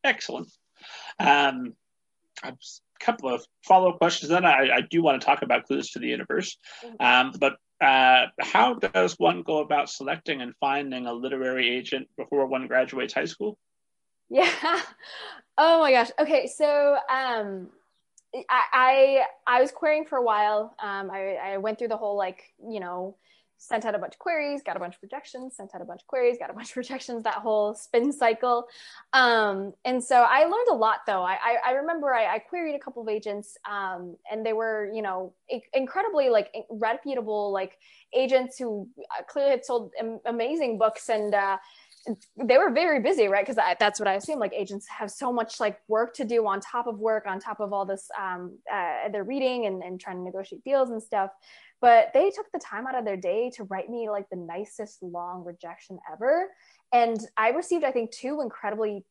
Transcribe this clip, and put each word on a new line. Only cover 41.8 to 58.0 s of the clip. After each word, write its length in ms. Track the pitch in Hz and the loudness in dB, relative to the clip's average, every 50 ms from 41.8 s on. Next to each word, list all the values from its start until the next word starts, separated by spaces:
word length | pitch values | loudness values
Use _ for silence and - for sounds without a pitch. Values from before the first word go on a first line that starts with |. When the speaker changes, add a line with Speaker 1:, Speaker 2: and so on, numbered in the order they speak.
| _ _ - _ _ 240 214 _ _ _ _ | _ _ -20 _ _ -10 -10 _ _ _ _
Speaker 2:
they 200 | 208 262 220 247 | -8 2 2 2
were 140 | 269 427 370 | 4 4 2
very 300 | 233 294 339 349 302 269 | 2 2 2 2 2 2
busy, 260 | 208 285 381 294 214 | 2 0 2 2 2
right? 180 | 196 196 202 196 | 4 2 0 0
'Cause 140 | 269 240 220 | 0 -2 0
I, 180 | 160 180 175 - | 0 0 2 2
that's 200 | 214 208 202 - | 2 0 2 0
what 100 | 208 202 | 0 0
I 60 | 190 | 0
assume, 240 | 202 - - 302 269 | -2 -4 -6 -6 -4
like, 160 | 214 190 - | -4 -4 -4
agents 320 | - 196 190 202 202 - - | -6 -8 -8 -10 -14 -14 -16
have 220 | - - 220 196 | -12 -12 -10 -12
so 200 | - - 277 247 | -10 -8 -6 -4
much, 300 | 247 233 220 226 - - | -4 -4 -4 -6 -6 -4
like, 200 | 233 208 202 - _ - | -4 -4 -4 -6 _ -2
work 260 | 214 220 233 233 - | 0 0 0 -2 -4
to 100 | - 262 | -8 -6
do 220 | 214 240 233 220 | 0 0 0 0
on 140 | 202 196 196 | 0 -2 -4
top 260 | - - - 240 240 | -6 -8 -8 -6 -6
of 140 | 247 220 202 | -6 -6 -2
work, 260 | 214 220 220 214 208 | -2 0 0 0 -2
on 120 | 202 190 196 | -6 -8 -8
top 220 | - 226 208 - | -8 -10 -8 -6
of 140 | 214 202 202 | -6 -4 -2
all 100 | 196 196 | -4 -2
this, 240 | 190 196 196 - - - - | -4 -6 -8 -8 -12 -10 -8
um, 380 | 196 185 180 180 180 175 - - _ - | -8 -6 -8 -8 -10 -14 -16 -16 _ -8
uh, 380 | - 196 180 165 147 - - 214 | -6 -4 -4 -4 -4 -4 -6 -6
they're 140 | 202 208 190 | -6 -6 -6
reading 420 | 208 269 277 262 254 254 247 226 | -4 -4 -2 -2 -2 -2 -2 -4
and, 160 | 202 190 185 | -4 -4 -6
and 180 | 170 180 185 185 | -8 -12 -12 -12
trying 160 | - 202 185 | -12 -12 -10
to 60 | 180 | -10
negotiate 420 | 180 180 180 190 196 - 190 - _ | -10 -10 -10 -12 -12 -12 -16 -14 _
deals 240 | 262 277 269 262 240 | -2 0 0 0 0
and 140 | 233 220 | -4 -10
stuff. 280 | 220 _ 226 202 190 196 - _ _ - - - - _ _ _ | -8 _ -2 -2 -2 -4 -6 _ _ -20 -20 -20 -20 _ _ _
But 280 | - 240 233 - - - - | 6 8 8 8 6 6 4
they 160 | 262 349 403 | 4 4 4
took 200 | 392 403 427 _ | 0 -4 -12 _
the 80 | - 349 | -10 -12
time 280 | - - 208 208 240 | -10 -10 -12 -10 -8
out 80 | 262 254 | -6 -6
of 100 | 254 220 | -4 -4
their 120 | 214 196 | -4 -6
day 340 | 185 190 180 190 220 240 254 247 | -4 -4 -2 -2 -2 -2 -4 -6
to 80 | - 208 | -12 -10
write 260 | 196 196 190 - 202 | -8 -8 -8 -8 -8
me, 180 | 240 240 226 214 | -8 -8 -6 -6
like, 220 | 208 202 196 _ | -6 -6 -8 _
the 60 | 190 | -12
nicest 680 | 180 175 165 170 185 214 208 - - 208 208 - _ | -12 -10 -10 -10 -10 -10 -12 -12 -14 -14 -14 -14 _
long 420 | 190 180 170 175 175 180 180 185 175 | -16 -12 -10 -10 -10 -10 -12 -12 -14
rejection 540 | 175 175 _ - 165 175 - - _ 190 175 - - | -16 -16 _ -18 -18 -18 -18 -20 _ -20 -18 -16 -18
ever. 380 | 156 180 220 262 302 339 381 381 _ _ _ _ _ _ _ _ | -10 -2 0 2 2 2 0 -6 _ _ _ _ _ _ _ _
And 280 | 247 240 233 233 226 214 226 - _ | 2 4 4 4 0 -4 -8 -6 _
I 140 | - 220 233 | 0 0 2
received, 340 | 254 320 339 - 349 330 302 | 2 0 -2 -2 -2 0 0
I 80 | 262 | 0
think, 180 | 262 240 | 0 -2